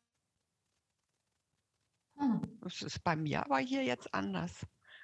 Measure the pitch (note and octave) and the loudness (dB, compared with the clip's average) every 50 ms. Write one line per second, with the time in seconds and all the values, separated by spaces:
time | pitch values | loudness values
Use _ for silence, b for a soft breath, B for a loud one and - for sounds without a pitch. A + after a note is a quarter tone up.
0 | _ _ _ _ _ _ _ _ _ _ _ _ _ _ _ _ _ _ _ _ | _ _ _ _ _ _ _ _ _ _ _ _ _ _ _ _ _ _ _ _
1 | _ _ _ _ _ _ _ _ _ _ _ _ _ _ _ _ _ _ _ _ | _ _ _ _ _ _ _ _ _ _ _ _ _ _ _ _ _ _ _ _
2 | _ _ _ C#4+ C#4+ B3+ G#3+ - - - - - - F3+ - - - - - - | _ _ _ 0 2 4 4 4 0 -2 -6 -10 -12 -10 -8 -8 -8 -6 -8 0
3 | - F3+ D#3+ D#3 D#3+ D3 C3+ - - C#4+ C#4 C4 C4 B3+ C4+ C#4 C4 B3 B3 A#3+ | 2 2 2 4 2 2 2 0 2 2 2 2 2 2 0 0 2 0 0 -2
4 | - - - F#3+ - G3+ F#3+ F3 E3+ F3 - - - - _ _ B B B B | -4 -4 -2 -2 -2 0 -2 -2 -4 -4 -6 -10 -12 -14 _ _ B B B B